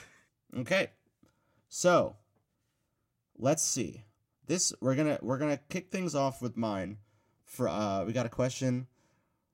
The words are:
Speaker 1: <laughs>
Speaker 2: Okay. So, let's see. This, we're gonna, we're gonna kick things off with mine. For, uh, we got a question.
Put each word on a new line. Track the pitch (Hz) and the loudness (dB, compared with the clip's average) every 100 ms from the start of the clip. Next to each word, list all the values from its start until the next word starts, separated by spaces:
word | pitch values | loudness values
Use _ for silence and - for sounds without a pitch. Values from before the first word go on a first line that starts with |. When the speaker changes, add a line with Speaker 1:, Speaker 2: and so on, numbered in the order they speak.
Speaker 1:
<laughs> | - - _ _ _ - | -8 -20 _ _ _ -6
Speaker 2:
Okay. | 120 190 - _ _ _ _ _ _ _ - | 0 0 0 _ _ _ _ _ _ _ -12
So, | - 180 165 - - _ _ _ _ _ _ _ _ _ _ _ - | 2 6 6 4 -4 _ _ _ _ _ _ _ _ _ _ _ -2
let's | 123 - | 0 2
see. | - 131 82 113 - _ _ _ - | 0 -2 -4 -8 -18 _ _ _ -4
This, | 180 - - | 0 0 0
we're | 131 135 | 0 2
gonna, | 151 - | 2 0
we're | 110 131 | -2 0
gonna | 151 139 - | 0 -2 -4
kick | 185 - | -8 -4
things | 190 175 143 | -4 -2 0
off | 135 - | 0 0
with | 123 113 | -6 -2
mine. | 110 98 92 104 - _ _ _ - | -2 -2 -4 -8 -16 _ _ _ -12
For, | - 113 | -2 0
uh, | 95 104 98 | 0 0 0
we | 95 | 0
got | 117 113 | -2 -2
a | |
question. | - 127 - 131 123 127 _ _ _ _ _ _ | 0 -2 0 0 0 -4 _ _ _ _ _ _